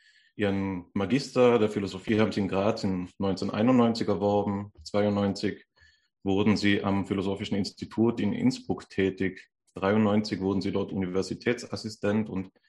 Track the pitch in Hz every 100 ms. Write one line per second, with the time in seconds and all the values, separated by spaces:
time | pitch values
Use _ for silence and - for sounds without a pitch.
0 | _ _ _ - 101 98 98 92 - 98
1 | 95 135 - 127 123 120 107 107 95 95
2 | - 107 107 107 95 95 104 113 98 92
3 | 87 - 98 90 98 104 117 127 117 110
4 | 104 101 101 101 104 101 101 - - 104
5 | 104 101 101 95 104 - - _ _ _
6 | _ _ 98 98 107 95 101 101 101 98
7 | 95 98 95 98 104 101 - - - -
8 | 113 117 104 90 123 - - - - -
9 | 95 92 95 - - _ _ - 95 107
10 | 107 104 107 92 95 98 95 95 95 101
11 | 90 95 95 - - 120 - 101 110 -
12 | 104 107 107 95 95 _